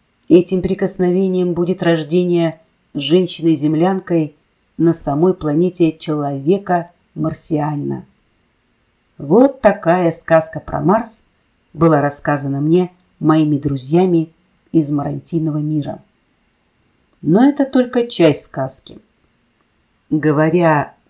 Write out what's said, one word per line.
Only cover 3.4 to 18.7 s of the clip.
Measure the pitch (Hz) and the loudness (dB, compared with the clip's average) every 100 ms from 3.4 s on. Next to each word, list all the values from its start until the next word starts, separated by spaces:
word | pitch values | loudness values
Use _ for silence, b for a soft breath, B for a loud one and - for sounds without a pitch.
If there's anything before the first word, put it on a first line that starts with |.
| 165 147 151 156 185 190 - 165 151 _ _ _ _ - | 0 2 0 0 0 -2 -2 -2 -2 _ _ _ _ -2
на | 165 | 2
самой | 160 147 143 185 | 2 0 2 0
планете | 185 151 151 180 - 160 156 | 0 -2 0 0 0 -2 -2
человека-марсианина. | - 151 143 139 143 196 196 175 170 _ _ 156 156 - - 151 147 143 139 131 - _ _ _ _ _ _ _ _ _ _ - | -6 -4 -4 -4 -2 -2 0 -2 -4 _ _ -6 -6 -4 -4 -4 -4 -4 -6 -8 -12 _ _ _ _ _ _ _ _ _ _ -10
Вот | 143 214 269 - | 2 4 4 4
такая | 202 196 165 180 170 | 0 0 0 2 0
сказка | - - 160 160 147 | -2 2 0 0 -10
про | - 147 | -8 -4
Марс | 151 226 240 - _ _ _ _ _ | 0 0 -2 -10 _ _ _ _ _
была | 151 165 147 | 0 2 2
рассказана | 143 - - 147 139 139 | 0 -4 -4 -2 -2 -2
мне | 151 175 175 _ _ - | 2 2 0 _ _ -4
моими | 151 156 151 139 | 2 2 2 0
друзьями | 143 139 131 170 185 165 160 _ _ _ _ | -2 -4 0 2 2 2 -2 _ _ _ _
из | 165 147 | 0 0
Марантийного | 147 147 139 - 165 156 151 | -2 -4 -6 -4 -4 -2 -2
мира. | 151 151 135 - _ _ _ _ _ _ _ _ _ _ _ - | -2 -4 -4 -10 _ _ _ _ _ _ _ _ _ _ _ -8
Но | 151 196 | 2 4
это | 285 285 269 | 4 2 0
только | 254 247 247 240 | 0 0 -2 -2
часть | - 160 143 | 2 2 2
сказки. | - 147 135 | -4 -8 -6